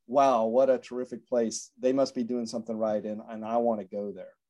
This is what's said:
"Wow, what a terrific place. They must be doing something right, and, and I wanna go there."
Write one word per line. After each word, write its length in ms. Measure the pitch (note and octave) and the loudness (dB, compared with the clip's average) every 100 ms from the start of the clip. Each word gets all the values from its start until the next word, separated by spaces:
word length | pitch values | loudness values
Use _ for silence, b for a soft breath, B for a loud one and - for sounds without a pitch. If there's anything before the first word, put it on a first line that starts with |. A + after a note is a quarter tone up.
| - | -2
"Wow, 400 | C3+ C3+ A#2+ A2+ | 4 4 4 4
what 240 | A#2+ C3+ | 4 4
a 80 | B2 | 2
terrific 480 | - B2 B2 A#2 - | -2 -8 -8 -10 -2
place. 440 | B2 A2+ - - - | 0 0 -4 -12 -2
They 140 | B2+ | 0
must 220 | C3+ C3 | 2 0
be 100 | B2+ | -2
doing 220 | A#2 B2 A2+ | -4 -4 -4
something 300 | A#2 A2+ A2 | -8 -8 -4
right, 280 | A2 G#2+ | -2 -2
and, 180 | G#2+ G#2 - | -4 -8 -10
and 160 | A2 | -10
I 120 | A2 A#2 | -2 2
wanna 280 | A#2 G#2+ | 2 0
go 280 | F#2+ G2+ G2+ | -4 -8 -8
there." 220 | F#2 F2+ - | -8 -14 -20